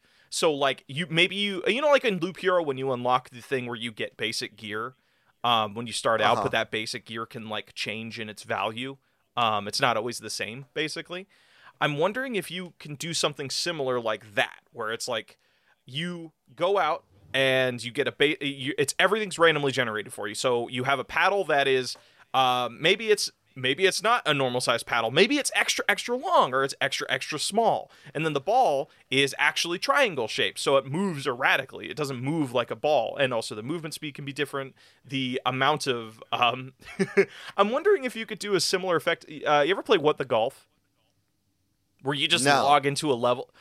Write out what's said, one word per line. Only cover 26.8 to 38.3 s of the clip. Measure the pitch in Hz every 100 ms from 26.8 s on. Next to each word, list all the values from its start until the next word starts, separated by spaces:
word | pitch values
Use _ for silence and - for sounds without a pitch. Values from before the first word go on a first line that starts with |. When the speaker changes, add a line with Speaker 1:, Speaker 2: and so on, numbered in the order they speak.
Speaker 1:
extra, | 139 - -
extra | 131 - 151
small. | - 202 220 131 - - 143
And | 143
then | 160
the | 143
ball | 185 240 214 139 156 _ _
is | 131 139 -
actually | 147 - 175 170
triangle | - 285 254 139 110
shaped, | - 101 -
so | 156 139
it | 135
moves | 156 202 147
erratically. | 143 123 151 165 123 92 101
It | 110
doesn't | 139 127
move | 131 165 135
like | 123 117
a | 113
ball. | 147 147 110 -
And | 131
also | 117 -
the | 107
movement | 117 170 156
speed | - 151
can | 135
be | 143
different. | 135 143 139 135 - - _
The | - 135 127 131 127
amount | 131 135 151 139
of, | 120 110 110 -
um, | 117 120 127 131 - - -
<laughs> | 190 - 190 - - -
I'm | 202
wondering | 262 339 392
if | 262 220
you |
could | 226